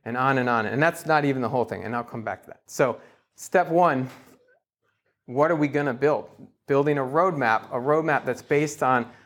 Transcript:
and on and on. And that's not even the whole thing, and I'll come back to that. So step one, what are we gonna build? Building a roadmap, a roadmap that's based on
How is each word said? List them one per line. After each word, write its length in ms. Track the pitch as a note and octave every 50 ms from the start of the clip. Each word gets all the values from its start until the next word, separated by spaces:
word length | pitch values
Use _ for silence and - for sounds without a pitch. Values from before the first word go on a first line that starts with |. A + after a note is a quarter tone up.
| -
and 120 | A2+ A#2+
on 220 | B2 C3 C3+ C3+ C3
and 100 | B2 B2
on. 180 | A#2+ A2+ G#2+
And 160 | G#2 G#2 C3 D#3
that's 240 | E3+ E3 - -
not 180 | D#3 D#3+ D3+ C#3+
even 180 | C#3+ C3+ C3 B2
the 60 | A2
whole 160 | C3+ B2+ A#2
thing, 200 | - G#2+ F#2 F#2
and 100 | G#2+ A#2
I'll 100 | A#2+ A#2
come 180 | - - A#2+ G#2+
back 200 | G#2 F#2+ - -
to 60 | -
that. 140 | - _ _
So 320 | - - - D3+ B2 A2+ - - - _ _ _ _ _
step 340 | - - - - - F3 D#3
one, 400 | E3 E3+ F3+ E3 C#3+ B2+ B2+ B2+ - - - - - _ _ _ _ _ _ _ _ _ _ _ _ _ _ _ _ _ _
what 240 | - B2 C3 D3 E3
are 60 | F3
we 120 | D3+ D3 C#3+
gonna 260 | C3 D3 D3 C#3+ A#2+
build? 340 | A#2+ C#3 D3 D3 G#2+ G#2+ - - - - - _ _ _
Building 320 | - C#3 C#3 C#3+ D3+ D3 C#3+
a 40 | C3+
roadmap, 600 | B2+ C3+ D#3+ F3+ F#3+ E3+ D3 C3 A2+ A2 A2 - -
a 80 | C#3+ B2
roadmap 460 | A#2+ C#3+ D3+ D#3+ D#3+ D#3+ D3 B2+ A#2+
that's 180 | C3 B2 A#2+ -
based 400 | - D3+ C#3+ D3+ D3 D3 - D3
on 240 | B2+ B2+ B2 A#2 - - - _